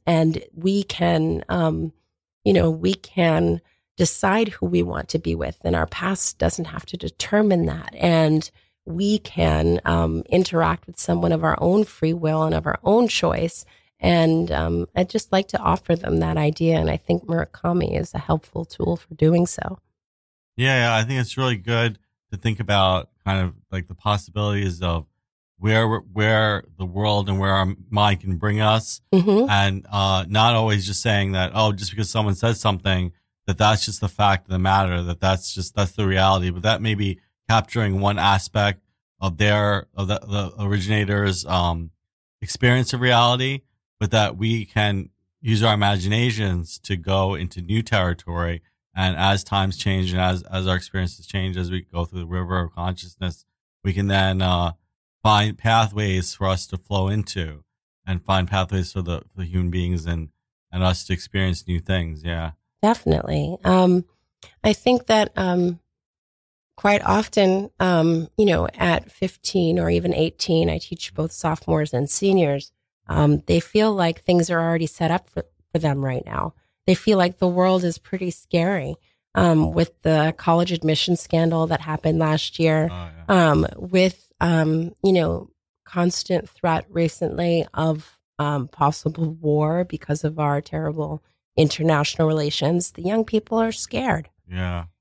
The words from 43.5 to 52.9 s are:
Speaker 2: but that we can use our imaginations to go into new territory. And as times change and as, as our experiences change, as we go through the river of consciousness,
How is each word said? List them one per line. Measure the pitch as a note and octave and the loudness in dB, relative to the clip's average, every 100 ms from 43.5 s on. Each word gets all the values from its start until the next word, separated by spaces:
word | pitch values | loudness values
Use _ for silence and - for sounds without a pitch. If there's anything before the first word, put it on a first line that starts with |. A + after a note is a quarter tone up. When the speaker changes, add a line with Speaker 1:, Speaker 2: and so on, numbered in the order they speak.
| C3+ - _ _ _ | -6 -12 _ _ _
Speaker 2:
but | G2+ | 0
that | A2+ G#2 F2+ | 2 0 -2
we | A2+ A2+ | -2 -2
can | G2+ G#2+ G#2 G2 - _ _ _ | -4 -2 0 -2 -6 _ _ _
use | A#2 A2 | -2 2
our | A2+ | 2
imaginations | G#2 G2+ G2+ F#2 A2 B2 A2 G2+ F2 E2+ - | 2 2 2 0 0 0 0 -2 -2 -6 -12
to | - F#2 | -6 -6
go | E2+ F#2+ F#2+ | 0 0 0
into | E2+ F2 - | -2 -8 -10
new | F2 A2 | -4 -4
territory. | A2+ G#2+ F2+ E2+ - E2+ E2+ E2+ - _ _ | 0 0 0 -2 -6 -6 -6 -6 -12 _ _
And | F#2+ F#2+ D#2+ | -2 -2 0
as | G2 G2 | 0 0
times | - G2 F#2+ - | -2 -2 -2 -4
change | G2+ F#2+ F2+ | -2 0 0
and | F2+ | 0
as, | F#2 F#2 | 0 -2
as | - F#2+ F#2 | -4 -4 -2
our | F#2 | -2
experiences | - F#2+ F2+ - - | -4 -6 -6 -8 -10
change, | G2 F#2 F#2 | -6 -6 -6
as | F2 | -6
we | F2+ | -6
go | - E2+ | -8 -6
through | E2+ F#2 | -6 -6
the | E2+ | -8
river | F2+ F2+ F#2 | -6 -4 -4
of | E2+ | -4
consciousness, | - F2+ | -6 -6